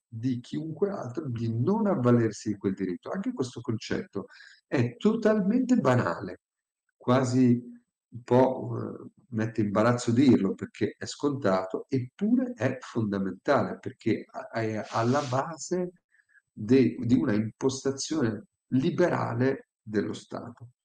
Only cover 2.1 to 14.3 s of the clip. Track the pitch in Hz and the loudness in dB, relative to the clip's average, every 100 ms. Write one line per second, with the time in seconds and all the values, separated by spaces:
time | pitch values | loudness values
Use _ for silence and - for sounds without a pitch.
2.1 | 120 113 - - 101 101 95 95 87 - | 4 4 -2 -6 -4 -2 -2 -4 -6 -6
3.1 | 190 226 247 120 - 120 110 - 98 - | -6 -4 -4 -6 -6 -6 -6 -4 -6 -6
4.1 | 101 - - - - _ 143 120 - 208 | -10 -10 -14 -20 -20 _ -2 -2 0 0
5.1 | 226 214 214 185 247 247 247 143 120 95 | 2 2 2 2 2 2 2 4 2 0
6.1 | 82 95 90 _ _ _ _ _ _ - | -4 -8 -12 _ _ _ _ _ _ 0
7.1 | 127 127 127 127 120 - - _ _ _ | 2 2 4 6 4 0 -16 _ _ _
8.1 | 120 - 123 131 - 120 117 107 - - | -18 2 4 4 2 -6 -6 -8 -10 -14
9.1 | - _ 110 113 - 104 101 110 120 - | -20 _ -2 -2 0 0 4 4 2 2
10.1 | 113 139 104 98 - 95 - 104 - 95 | 4 6 6 4 -2 -8 -4 -4 -4 -12
11.1 | - 147 135 104 92 95 - - 135 123 | -4 -2 0 0 0 0 -6 -4 -4 -4
12.1 | - 208 247 254 - 123 127 - 123 107 | -4 0 0 0 -2 -4 -4 -6 -4 -2
13.1 | 98 95 90 - 135 95 95 - - - | -2 -4 -4 0 0 0 -4 -10 -6 -2
14.1 | 104 - | -2 -4